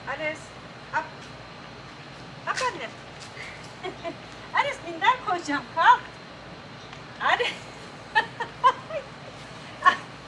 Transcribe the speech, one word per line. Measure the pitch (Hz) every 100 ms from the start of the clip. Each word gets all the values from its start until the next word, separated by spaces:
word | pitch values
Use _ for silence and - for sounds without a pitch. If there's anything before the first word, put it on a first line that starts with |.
| 240
Ares, | 285 311 311 - - - - -
up. | 311 320 - - - - - - - - - - - - - -
Up | 403
annem. | 508 349 226 - - - - - - - - -
<laughs> | 370 - 339 - - - -
Ares, | - 571 - 339
minder | 330 415 508 415
koyacağım, | 349 294 285 247
kalk. | 330 392 494 - - - - - - - - - - - -
Ares. | 269 370 480 - - - - - -
<laughs> | 453 453 - 453 - 508 523 - 622 - - - - - - - -
Ay, | - - - -